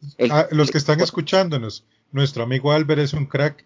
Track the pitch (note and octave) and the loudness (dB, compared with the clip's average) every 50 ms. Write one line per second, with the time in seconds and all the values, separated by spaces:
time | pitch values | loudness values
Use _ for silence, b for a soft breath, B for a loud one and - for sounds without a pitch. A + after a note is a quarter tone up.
0 | - - - - B2+ A#2 D3 D3+ D#3+ - D#3 D3+ D3+ C3 - D3+ C#3+ - D3+ D#3+ | -20 -14 -4 -2 0 2 4 2 2 2 2 2 2 2 2 -2 0 2 2 2
1 | F3+ - - F3+ D3 - G3 F#3+ F#3+ F3 D3+ C3+ A2+ G#2+ - - _ _ _ _ | 2 -2 -2 -6 -4 0 2 2 2 2 -2 -6 -6 -6 -12 -14 _ _ _ _
2 | _ _ - C3+ C#3 C#3 - A#2 A#2 A#2+ C3 C3 C3+ D3 D3 D#3 D#3 D3 D#3 D3 | _ _ -2 -2 -2 -2 -2 -4 -4 -2 -2 -2 0 2 2 2 2 2 0 0
3 | D3 C#3+ D#3 D3+ C#3 C#3 - C#3+ D3 D3+ C#3+ _ _ | 0 -2 -2 -4 -6 -4 -2 -2 -2 -2 -2 _ _